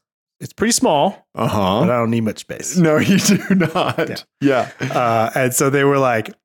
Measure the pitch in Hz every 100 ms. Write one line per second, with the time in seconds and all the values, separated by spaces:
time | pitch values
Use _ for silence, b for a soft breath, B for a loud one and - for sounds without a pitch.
0 | _ _ _ - - - 220 233 240 151
1 | 170 - _ - 110 104 95 101 170 123
2 | 113 117 110 - - - - 165 160 151
3 | 107 190 - 202 - 190 160 185 131 -
4 | 160 107 - - 139 131 - - 131 143
5 | 120 113 113 147 127 120 139 143 139 139
6 | 131 113 107 -